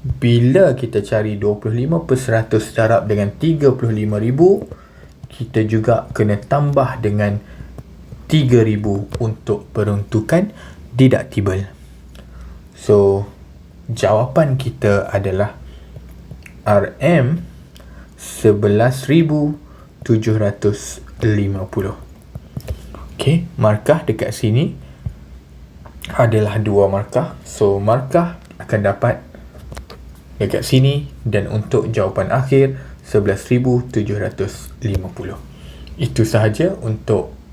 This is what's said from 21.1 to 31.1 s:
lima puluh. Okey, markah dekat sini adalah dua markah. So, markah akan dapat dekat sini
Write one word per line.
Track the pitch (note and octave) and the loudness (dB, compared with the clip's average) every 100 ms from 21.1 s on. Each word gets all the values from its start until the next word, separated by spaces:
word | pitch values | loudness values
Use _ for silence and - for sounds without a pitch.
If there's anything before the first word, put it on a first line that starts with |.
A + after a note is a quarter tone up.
| - | -4
lima | A2+ G#2 G2+ G2 | 0 0 0 -4
puluh. | F#2 - G2 - - - - - - - - - - - - - | -6 -4 -6 -8 -16 -20 -18 -18 -14 -14 -10 -12 -12 -18 -18 -4
Okey, | - E3 F3 - | 0 0 -2 0
markah | A2+ G#2 - D#3 | 0 2 2 0
dekat | - A2 - A2+ | 0 -4 -4 -2
sini | A2 A2 F3 - - - - - - - - - - - - - - | 0 2 0 -4 -16 -14 -14 -14 -20 -20 -20 -20 -20 -20 -20 -12 -10
adalah | - A#2 G#2+ G#2 G#2 | 2 4 4 0 0
dua | G#2+ G2+ | 0 4
markah. | G2 G2 G#2+ A#2+ E3 - - | 4 2 -2 -2 -4 -10 -18
So, | - G#2 G2 | 0 2 2
markah | G2+ A#2+ C3+ E3+ E3+ F3 - - | 2 0 2 0 0 -4 -18 -18
akan | - G#2+ | -4 0
dapat | G2+ G2 A#2+ - - - - - - - - - - - - - | 0 0 -2 -2 -8 -20 -20 -20 -18 -18 -18 -20 -20 -20 -20 -4
dekat | G#2 G2+ - | -2 -2 2
sini | C3 C3+ C#3+ D3 | 4 4 2 -4